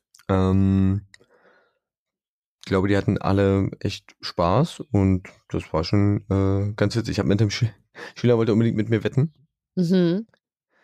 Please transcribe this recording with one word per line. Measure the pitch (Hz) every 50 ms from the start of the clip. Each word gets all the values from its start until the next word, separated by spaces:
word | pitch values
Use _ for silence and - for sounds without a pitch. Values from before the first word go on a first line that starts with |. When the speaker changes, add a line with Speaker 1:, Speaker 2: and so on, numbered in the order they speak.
| _ _ _ _ - -
Speaker 1:
Ähm, | 98 95 95 95 95 95 98 98 95 95 95 95 98 101 - _ _ - _ _ _ _ _ _ _ _ _ _ _ _ _ _ _ _ _ _ _ _ _ _ _ _ _ _ _ _
ich | -
glaube, | - 98 95 92 98
die | 101
hatten | 98 - - 98 -
alle | - 82 95 98 98 98 98 98 98 - - -
echt | - 101 - - _ _ - _
Spaß | - - - - 87 85 95 123 160 - - - - - 110
und | 101 95 95 95 92 95 - - _ _ _
das | - 95 - - -
war | 80 80
schon, | - 107 101 101 101 101 107 - -
äh, | 95 98 98 98 98 98 101 101 104
ganz | - 104 101 -
witzig. | 117 113 - 90
Ich | 101
hab | 95
mit | - 98 101
dem | 110 101
Schü-, | - - 117 110 - _ _ _ - - - - -
Schüler | - - 120 120 113
wollte | 113 117 104
unbedingt | 110 113 113 -
mit | 107 104 110
mir | 117 104 -
wetten. | 104 - 127 139 160 _ _ _ _ _ _ _ _ -
Speaker 2:
Mhm. | 185 175 165 190 185 175 170 170 202 226 - _ _ _ _ _ _ _ _ _ _